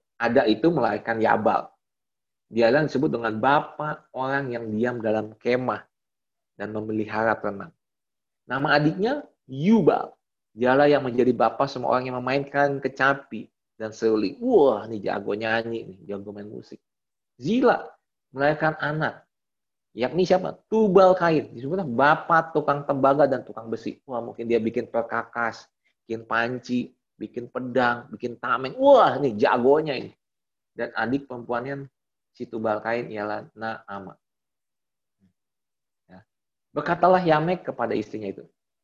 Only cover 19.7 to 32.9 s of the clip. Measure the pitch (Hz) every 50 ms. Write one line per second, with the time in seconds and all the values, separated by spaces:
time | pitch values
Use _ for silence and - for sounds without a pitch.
19.7 | _ _ _ _ _ 107 120 127 - 175 190 - 185 185 185 - - - _ _
20.7 | 214 220 220 202 175 196 190 185 185 185 170 170 160 143 113 - 117 117 131 135
21.7 | 175 196 185 139 117 120 135 147 156 156 - - 170 160 165 160 - 151 147 -
22.7 | 143 143 147 - 143 135 135 135 139 147 151 131 131 120 - - - 113 113 113
23.7 | 113 110 - 107 - - _ - 127 117 117 117 104 - 117 113 117 113 110 113
24.7 | 117 123 110 - - 117 117 - 120 117 113 - - 120 117 113 107 - - _
25.7 | _ _ _ _ _ _ _ - 113 113 113 - 113 113 117 120 127 123 123 -
26.7 | 123 123 - - - _ _ _ _ - 107 107 - 120 120 - - 127 131 123
27.7 | 120 127 123 120 120 117 113 - 110 101 123 120 117 - - 123 123 123 131 -
28.7 | 220 254 269 277 277 233 190 143 123 131 147 131 104 104 - 98 110 127 120 135
29.7 | 143 156 160 156 131 120 110 113 - _ _ _ _ _ _ _ _ _ _ _
30.7 | _ - 117 - - 110 113 113 131 139 139 - 127 120 113 107 123 117 123 139
31.7 | 139 139 139 135 _ _ _ _ _ _ _ _ _ - 123 - - 113 110 110
32.7 | 107 107 - 113